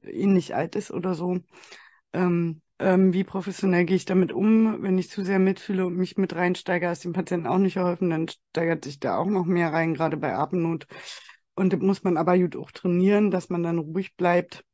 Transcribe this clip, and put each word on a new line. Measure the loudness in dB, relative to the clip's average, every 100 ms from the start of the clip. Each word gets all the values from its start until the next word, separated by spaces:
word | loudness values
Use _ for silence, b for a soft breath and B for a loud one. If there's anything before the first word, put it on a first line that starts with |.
| -12
ähnlich | -2 2 2 2 -4
alt | -2 -4
ist | -6
oder | -6 -4 -4
so. | -4 -4 -6 B B B B B _
Ähm, | -2 2 2 0 -6 _ -2
ähm, | 2 4 4
wie | 4
professionell | -2 -6 -8 -2 2 2 2
gehe | 0
ich | 2
damit | 2 2
um, | 2 4 4 4 0
wenn | 0 -2
ich | -2
zu | -6 -2
sehr | 2
mitfühle | 2 0 -4 -2 -2
und | -2
mich | -4 -2
mit | -2 0
reinsteige, | 0 0 -2 -2 -2
ist | -4 -6
dem |
Patienten | -6 -4 -4 0
auch | 2
nicht | 2 2
geholfen, | -2 0 -2
dann | -2 -4
steigert | -8 _ -2 -2 -2 -6
sich | -6
da | -4 -2
auch | 0
noch | 0 0
mehr | 0 2
rein, | 0 0
gerade | 0 -2 -2
bei | -4 -2
Atemnot. | -2 -2 -2 -4 -8 B B B B B _ -2
Und | 0
das | 2
muss | 0 0
man | 0 0
aber | 2 4
gut | 2 -2
auch | -14
trainieren, | -6 -2 2 4 4 2
dass | 0 -2
man | -4
dann | -2 -2
ruhig | -4 -6 -6 -2
bleibt | 2 2 0 -12 _